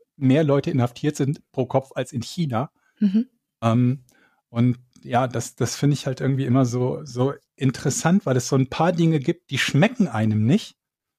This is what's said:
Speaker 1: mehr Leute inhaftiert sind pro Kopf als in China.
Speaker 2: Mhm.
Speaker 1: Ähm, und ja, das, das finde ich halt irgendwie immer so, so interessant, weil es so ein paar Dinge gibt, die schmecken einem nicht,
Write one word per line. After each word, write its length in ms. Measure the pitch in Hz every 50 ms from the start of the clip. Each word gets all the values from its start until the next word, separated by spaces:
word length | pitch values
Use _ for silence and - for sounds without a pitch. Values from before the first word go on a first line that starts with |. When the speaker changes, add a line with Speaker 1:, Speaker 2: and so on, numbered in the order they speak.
| _ _ _
Speaker 1:
mehr 280 | - 139 131 131 156 165
Leute 280 | 143 143 139 - 170
inhaftiert 440 | 165 127 120 123 - - - 147 147
sind 260 | - 143 139 147 - - _
pro 140 | _ 135 123
Kopf 260 | 123 - 135 - - -
als 180 | 143 127 -
in 120 | - 120 104
China. 480 | - - 180 170 143 117 110 139 - _ _ _ _ _ _
Speaker 2:
Mhm. 280 | 214 202 185 220 254 - _ _ _ _ _ _
Speaker 1:
Ähm, 440 | 113 113 113 123 123 123 131 139 - _ _ _ _ _ _ _ _ _
und 300 | 120 117 120 127 120 - - _ _ - -
ja, 240 | 131 123 120 131 123
das, 280 | 120 120 - - -
das 200 | - 127 - -
finde 180 | - - 143 143
ich 140 | - - 139
halt 120 | 127 -
irgendwie 260 | 147 131 139 131 135
immer 200 | 127 120 135 131
so, 360 | 120 117 123 123 127 143 143 156
so 280 | 139 120 123 127 139 139 - _ _ _
interessant, 720 | - 135 135 - - - 147 123 - - 160 180 202 -
weil 100 | 143 127
es 120 | 127 - -
so 80 | 143
ein 120 | 131 135 -
paar 240 | - - 160 175
Dinge 280 | 175 165 170 165 160 151
gibt, 320 | 135 170 170 - _ _
die 80 | 139 135
schmecken 480 | - - - 139 175 233 254 - 196 -
einem 380 | - 110 110 110 107 107 107
nicht, 300 | 117 160 220 - - - _ _ _ _ _ _ _ _